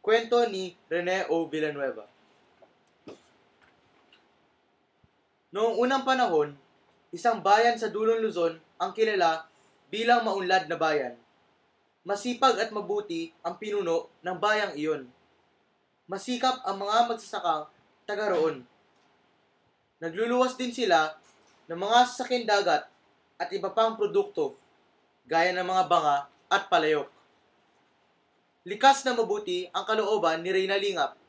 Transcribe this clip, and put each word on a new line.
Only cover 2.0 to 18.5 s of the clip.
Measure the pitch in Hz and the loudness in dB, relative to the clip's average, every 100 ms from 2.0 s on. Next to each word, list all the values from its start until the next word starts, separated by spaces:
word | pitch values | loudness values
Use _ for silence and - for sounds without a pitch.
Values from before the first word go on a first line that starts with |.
| 104 _ _ _ _ _ - _ _ _ - - _ _ _ _ _ _ _ _ _ _ _ _ _ _ _ _ _ _ _ _ _ _ _ 185 | -16 _ _ _ _ _ -20 _ _ _ -20 -20 _ _ _ _ _ _ _ _ _ _ _ _ _ _ _ _ _ _ _ _ _ _ _ -2
Noong | 226 226 | 0 2
unang | 247 269 | 2 2
panahon, | 254 262 226 160 147 143 _ _ _ _ _ 175 | 2 2 4 2 0 -4 _ _ _ _ _ 0
isang | 240 220 | 0 2
bayan | 180 214 240 233 | 4 6 6 2
sa | 220 | -4
dulong | 214 220 226 | 0 0 2
Luzon | 220 175 165 165 _ _ | 0 0 -2 -2 _ _
ang | 185 | -8
kilala | 202 220 202 170 160 - _ _ _ _ | 0 0 2 2 0 -8 _ _ _ _
bilang | 214 233 240 220 | -4 4 4 4
maunlad | 196 185 185 151 | -2 2 2 2
na | 160 | 0
bayan. | 160 151 123 120 _ _ _ _ _ _ _ _ | 2 0 -2 -10 _ _ _ _ _ _ _ _
Masipag | 180 202 247 240 262 190 | -6 -4 -4 2 2 2
at | 226 214 | -2 -6
mabuti | 180 208 208 165 165 _ 175 | -4 -6 -4 -8 -8 _ -10
ang | 180 | -8
pinuno | 214 202 175 165 - _ | -6 -4 0 -2 -4 _
ng | 175 175 | -10 -2
bayang | 208 214 202 147 | 0 0 -2 -4
iyon. | 156 143 123 _ _ _ _ _ _ _ _ _ - | -4 -4 -8 _ _ _ _ _ _ _ _ _ -12
Masikap | 190 247 247 254 254 196 | -10 -6 0 0 0 -6
ang | 196 | -6
mga | 202 220 233 220 | 0 2 2 -2
magsasakang | - 202 175 156 - _ _ _ | -6 -4 -2 -2 -6 _ _ _
taga | - 202 214 175 | -8 -4 0 2
roon. | 160 | 0